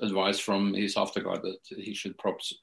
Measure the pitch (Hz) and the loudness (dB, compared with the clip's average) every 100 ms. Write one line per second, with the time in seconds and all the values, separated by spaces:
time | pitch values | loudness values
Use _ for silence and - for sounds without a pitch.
0 | 110 95 95 98 - 98 101 95 101 104 | 0 2 4 2 2 4 4 2 2 2
1 | 98 98 90 90 92 95 - - 95 101 | 0 0 -2 -2 -4 -8 -10 -10 -8 -6
2 | 98 - 101 - - - | -8 -4 -2 -2 -4 -8